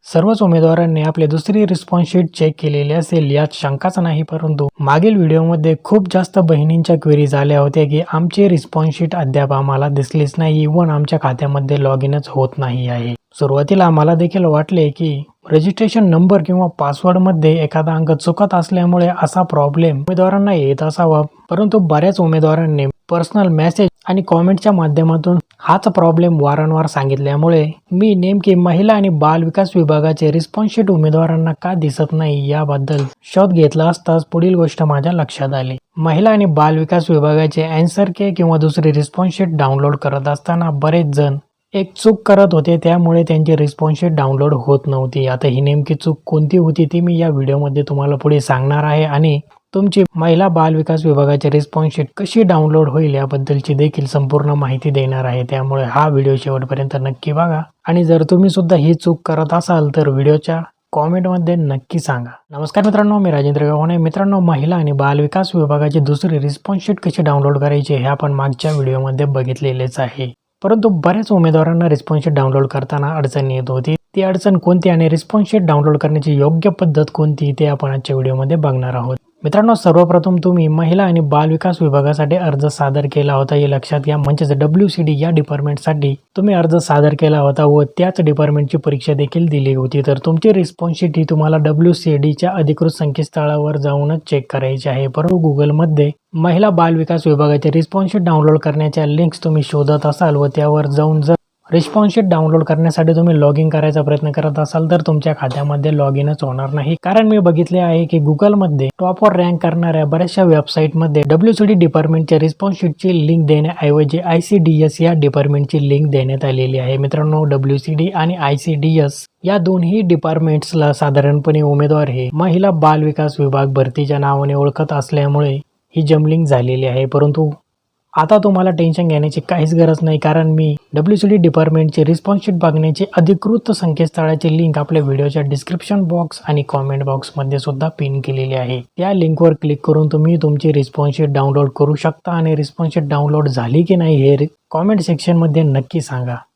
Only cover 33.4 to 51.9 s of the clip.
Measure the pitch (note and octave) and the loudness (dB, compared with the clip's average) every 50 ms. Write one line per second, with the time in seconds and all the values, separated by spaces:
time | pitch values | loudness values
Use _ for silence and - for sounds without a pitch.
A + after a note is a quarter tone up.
33.4 | G3 G3 F3+ E3 D#3 D3 - D#3+ D#3+ E3 E3 - _ - E3 E3 D3+ _ - E3 | 2 2 4 4 2 2 2 2 0 0 0 -2 _ 0 0 0 -2 _ -2 0
34.4 | E3+ F#3 F#3 F3 E3 D#3 - - E3 D3+ D3 C#3+ C3+ E3 F3 E3+ D3+ - - - | 2 2 2 2 0 0 0 -2 -2 0 0 0 -2 -2 -2 -2 -4 -4 -6 -8
35.4 | C#3 C3+ C#3 C3+ C3 C3 C3 B2+ _ _ _ E3 D#3+ D#3+ D#3 D#3+ G3+ A3 A3 G#3 | -6 -4 -4 -4 -6 -6 -8 -10 _ _ _ -4 -2 0 0 2 2 2 2 2
36.4 | G3+ F#3 D3+ D3+ D3+ D3+ D#3 D#3+ D#3+ D3 F#3 F3 D#3+ - E3+ D3+ C#3+ D3+ D3+ D#3 | 2 2 2 2 2 2 2 0 -2 0 0 -2 0 2 2 2 2 2 2 2
37.4 | D#3 D#3 - E3 D#3+ D#3+ D#3+ D#3 E3+ E3+ - - G3+ G3 E3+ - G#3 G3+ F3 E3+ | 0 0 -2 -2 -4 -2 0 0 0 0 2 0 -2 -2 -2 -4 -4 -4 0 0
38.4 | F3 E3 E3 D#3+ D3+ D#3 D3 - D#3 D#3 D3 D3 D3 C#3 - - F#3 F#3 D#3+ - | 0 2 2 2 2 0 0 2 2 2 2 2 -2 -4 -2 -2 -2 -2 0 -2
39.4 | G3 F3 E3 D3 C#3 C3+ C3+ C3+ C#3+ C#3+ C#3+ C#3 - C#3+ C3+ C#3 C3+ D3 D3 C#3 | -2 -2 0 0 0 0 0 0 0 0 -2 -2 -4 -4 -4 -4 -4 -4 -4 -4
40.4 | _ - E3+ E3+ E3+ E3 D3+ C#3+ C#3+ D#3 D#3 E3+ E3+ D3 C#3 C#3+ D3 C#3+ C#3 C#3+ | _ -4 -2 -2 -2 -2 -2 -2 -2 0 0 0 0 0 0 0 0 0 -2 -4
41.4 | _ _ _ _ _ _ - G3 F#3+ F#3+ _ - - A3 A3 - - - G3+ G3 | _ _ _ _ _ _ -6 -6 -6 -6 _ 0 2 2 2 2 2 2 4 6
42.4 | G3+ F#3+ F3 D#3+ C#3+ E3+ E3+ E3 - E3 E3+ F3 E3+ E3 E3 E3+ E3+ E3 E3 D#3 | 6 4 4 2 2 2 0 2 2 2 2 2 2 2 4 2 2 2 2 0
43.4 | D#3 D3+ D#3+ C#3+ D3 D3 C#3+ - D#3 D#3 D#3 - F3 F3 D#3+ D3+ C#3 C3+ C#3 C3+ | 2 2 2 2 2 -2 -2 -2 -2 -2 0 0 0 -2 0 0 0 0 0 0
44.4 | C#3+ D3 D3+ C3 B2 C#3+ C#3+ C3+ - D3 C3+ C3 C3 B2+ B2 C#3 C3+ C3 B2+ B2+ | 0 0 0 0 2 2 0 0 2 -2 -2 -2 -4 -4 -2 -2 -2 -2 -2 -2
45.4 | - C#3+ B2 C3 C#3 C#3 C#3+ D3+ C#3+ - D#3 C#3 - E3+ D3+ - _ - - D#3 | -2 0 0 0 0 0 0 0 0 -2 -4 -4 -2 -4 -4 -4 _ -4 -2 0
46.4 | D3+ D3 E3 F#3 E3+ D#3+ D3+ F3 E3 C#3+ - E3+ F3 F3 E3+ E3 E3 E3 D3+ C#3 | 0 2 2 2 2 2 2 0 0 0 0 -2 0 0 0 0 0 0 -2 -2
47.4 | C3+ C3 C#3 C#3+ D3 C#3+ C3+ D3 C#3+ - C#3+ C#3 C#3 C#3+ C#3+ C3+ - D3+ D3+ D3 | -2 -2 -2 -2 -2 -2 -2 -4 -4 -2 -4 -2 -2 -2 -2 0 0 0 0 0
48.4 | C3+ - C#3 B2 C3 C#3 C#3+ D3 D3 D3+ D3 D#3 D#3 D#3 C#3+ C#3+ D#3 D#3+ D3 C#3+ | 0 0 -2 -2 0 -2 0 0 0 0 0 0 0 0 0 0 2 2 0 -2
49.4 | - _ _ _ _ _ - G3 G3 G3+ E3+ G3+ F#3+ - _ E3 E3 E3+ E3 E3 | -4 _ _ _ _ _ -4 -2 0 0 2 2 0 0 _ -2 2 2 2 4
50.4 | F#3+ G3 E3+ E3 D#3+ D#3+ D#3+ D#3 D#3 D#3 E3 D#3+ D#3 D#3+ D3 C#3 C#3+ C#3 C#3+ C#3+ | 2 2 2 2 2 2 2 0 0 0 -2 0 0 0 2 2 2 2 0 0
51.4 | - D3 C#3 D3+ C#3+ - - D#3+ D#3 D#3 | 0 0 0 0 -2 -2 -4 -2 -2 -2